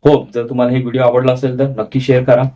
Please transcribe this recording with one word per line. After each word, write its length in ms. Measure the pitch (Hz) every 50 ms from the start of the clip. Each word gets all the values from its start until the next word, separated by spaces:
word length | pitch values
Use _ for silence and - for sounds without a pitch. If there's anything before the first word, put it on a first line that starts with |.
| _
होप 260 | 143 147 127 104 - -
जर 140 | 120 117 117
तुम्हाला 240 | 135 123 123 123
हे 80 | 127 131
व्हिडिओ 220 | 123 120 117 131
आवडला 300 | 127 120 120 127 127 131
असेल 260 | 127 127 139 131 127 127
तर 100 | 135 139
नक्की 320 | 135 110 107 - - 135
शेअर 240 | 131 - 131 127 123
करा 180 | 127 123 123 131 135 -